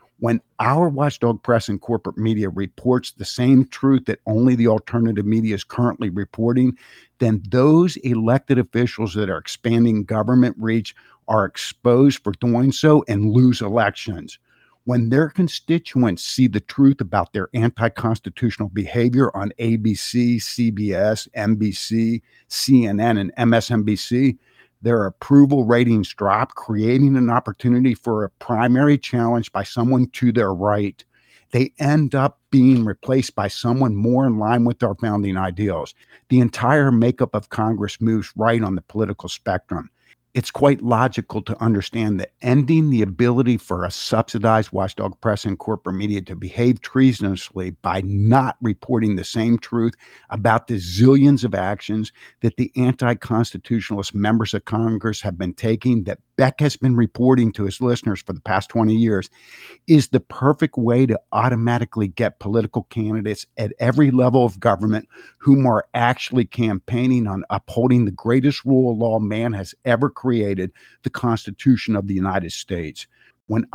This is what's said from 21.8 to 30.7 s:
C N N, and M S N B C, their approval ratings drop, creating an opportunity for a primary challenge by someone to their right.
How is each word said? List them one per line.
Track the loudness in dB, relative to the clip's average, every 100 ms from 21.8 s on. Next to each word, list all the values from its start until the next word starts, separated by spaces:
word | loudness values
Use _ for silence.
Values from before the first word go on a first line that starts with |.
| -4 -2 -2 -4 -8 _ _
C | -6 2 4 4
N | 0
N, | 0 0
and | -2 -2
M | 2
S | 2 2
N | -2
B | 0
C, | -2 -2 0 0 -2 _ _ _ _
their | 0 0 0
approval | -6 4 6 6 4
ratings | 2 2 4 2 -2
drop, | -4 -2 0 -2 -8
creating | -6 -2 0 4 4 4
an | 2
opportunity | 0 -2 -4 0 2 2
for | 0 -4 -4
a | -4
primary | -8 -4 0 2 4 4 2
challenge | 0 -2 0 -2 -2
by | -6
someone | -6 -2 0 2 0
to | 0 0
their | 2 0
right. | 0 0